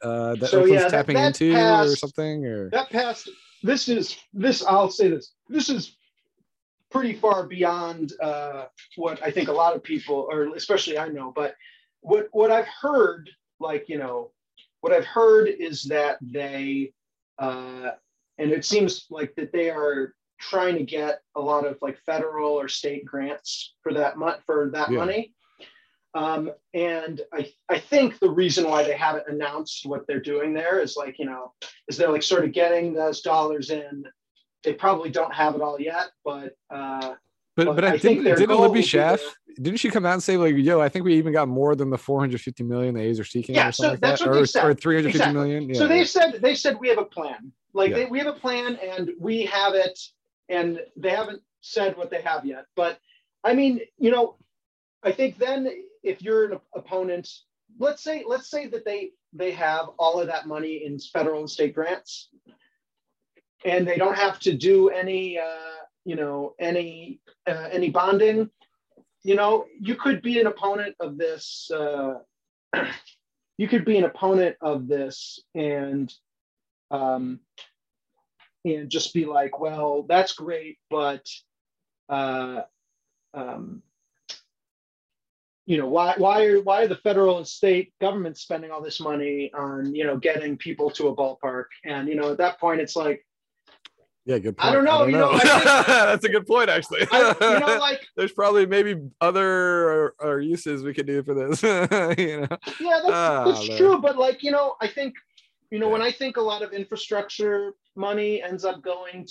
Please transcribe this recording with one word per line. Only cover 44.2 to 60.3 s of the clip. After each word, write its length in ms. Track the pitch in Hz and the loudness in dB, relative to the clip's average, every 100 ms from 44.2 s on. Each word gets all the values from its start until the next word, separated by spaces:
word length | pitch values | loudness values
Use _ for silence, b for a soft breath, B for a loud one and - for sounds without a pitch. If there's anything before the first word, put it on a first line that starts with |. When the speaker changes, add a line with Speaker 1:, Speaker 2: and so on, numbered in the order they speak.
Speaker 1:
that? 80 | 339 | 2
Speaker 2:
what 60 | 139 | 4
Speaker 1:
Or, 20 | |
Speaker 2:
they 60 | 135 | 4
said. 180 | 247 151 | 4 2
Speaker 1:
or 80 | |
three 220 | 147 160 160 | 2 2 2
hundred 160 | 151 | 2
fifty 220 | 147 - | 2 2
million? 300 | 143 143 147 | 2 -2 -2
Speaker 2:
Exactly. 100 | 147 | -2
Speaker 1:
Yeah, 60 | 180 | 2
Speaker 2:
So 80 | 302 | 4
they 80 | 339 | 4
Speaker 1:
yeah. 340 | - 370 330 | 4 4 4
Speaker 2:
said, 100 | 220 | 4
they 140 | 247 269 | 0 2
said, 240 | 294 214 | 0 0
"We 80 | 247 | 2
have 100 | 220 | 0
a 60 | 190 - | 0 -6
plan." 340 | 151 117 131 - _ | -10 -10 -16 -20 _
Like, 160 | 190 190 | 0 2
Speaker 1:
Yeah. 80 | 226 | 2
Speaker 2:
they, 80 | 254 | -2
"We 140 | 254 | -2
have 80 | 294 | -4
a 120 | 285 | -4
plan 380 | 254 247 247 240 | -4 -4 -4 -8
and 340 | 185 185 175 180 | -8 -8 -8 -6
we 240 | 185 226 196 | -4 -2 -2
have 260 | 196 196 190 | 0 2 2
it," 240 | 185 - - _ _ _ - | 0 -2 -18 _ _ _ -6
and 320 | 180 170 165 - - | -2 -2 -4 -10 -6
they 140 | 185 | -2
haven't 320 | 202 214 202 _ _ | -2 -4 -10 _ _
said 380 | - - 196 180 | -8 -2 -2 -2
what 120 | 175 | -6
they 120 | 170 | -6
have 240 | 160 143 139 | -4 -4 -6
yet. 180 | 131 - - | -10 -10 -2
But, 220 | 170 165 _ _ _ _ | -2 -2 _ _ _ _
I 100 | 214 | 0
mean, 280 | 254 277 240 - - | 4 4 0 -6 -2
you 140 | 240 | 2
know, 260 | 240 233 - _ _ _ _ _ _ | 4 2 -2 _ _ _ _ _ _
I 80 | 196 | -4
think 260 | 196 262 - | 0 -2 -2
then 320 | 254 269 262 359 370 _ | -2 -2 -4 -8 -16 _
if 180 | 196 - | -8 -6
you're 240 | 190 220 208 | -2 0 0
an 80 | |
op-, 140 | 190 _ | -4 _
opponent, 540 | - - 185 185 175 - - _ _ _ 226 | -14 -8 -6 -4 -6 -10 -18 _ _ _ -4
let's 240 | 277 294 | -4 -4
say, 220 | 302 311 220 | -6 -8 -6
let's 240 | 254 - | -6 -6
say 180 | 294 262 | -10 -8
that 180 | 226 208 | -8 -6
they, 260 | 202 190 - _ | -8 -10 -14 _
they 180 | 156 185 | -8 -6
have 380 | 175 156 160 160 - | -2 -2 -2 -4 0
all 220 | 165 175 | 0 2
of 60 | |
that 200 | 165 | -2